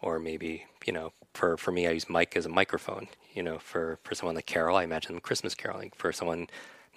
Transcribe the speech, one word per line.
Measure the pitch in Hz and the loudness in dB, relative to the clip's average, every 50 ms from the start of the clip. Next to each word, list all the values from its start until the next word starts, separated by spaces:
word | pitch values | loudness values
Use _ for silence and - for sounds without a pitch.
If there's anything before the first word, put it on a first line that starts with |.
| - | -2
or | 90 82 80 | -2 -2 0
maybe, | 82 80 80 78 85 80 80 80 - - - - - | -2 -4 -6 -4 -4 -4 -6 -6 -8 -14 -18 -8 -4
you | - 90 | -4 -2
know, | 82 80 82 - _ - _ - | -2 -4 -6 -10 _ -20 _ -4
for, | - - 87 82 | 2 4 4 4
for | 78 - - 90 | 4 2 0 2
me, | 90 87 | 4 4
I | 85 82 | 4 4
use | 82 - - | 2 0 2
Mike | 85 85 87 - - | 4 4 4 6 4
as | 87 82 | 0 0
a | 85 | 2
microphone. | 82 92 98 - - 80 - - 95 - - - - _ _ - - | 4 4 4 4 2 -4 -2 -4 -6 -6 -8 -12 -14 _ _ -12 -6
You | 101 90 | -4 -4
know, | 85 80 78 | -2 -4 -6
for, | - - - 90 82 80 80 - - | -8 -4 -2 -2 0 0 -2 -6 -6
for | - 107 | -8 -6
someone | - - 87 82 | -4 -2 -2 -2
like | 80 73 | -4 -4
Carol, | - - 87 80 82 90 | -2 0 2 4 6 4
I | 98 90 | 4 4
imagine | 82 80 80 - - 85 | 2 -2 -4 -4 -4 -8
them | 87 - | -8 -2
Christmas | - - - - 92 - | -2 -2 -2 -2 -6 -6
caroling. | - - - 98 101 101 95 - | -4 -4 -4 -4 -4 -8 -10 -10
For | - - 90 80 | -4 -2 -2 -2
someone | - - 85 82 85 85 - - - - - - - - - - | 0 -2 -2 -2 -2 -4 -8 -10 -14 -16 -16 -20 -20 -20 -12 -4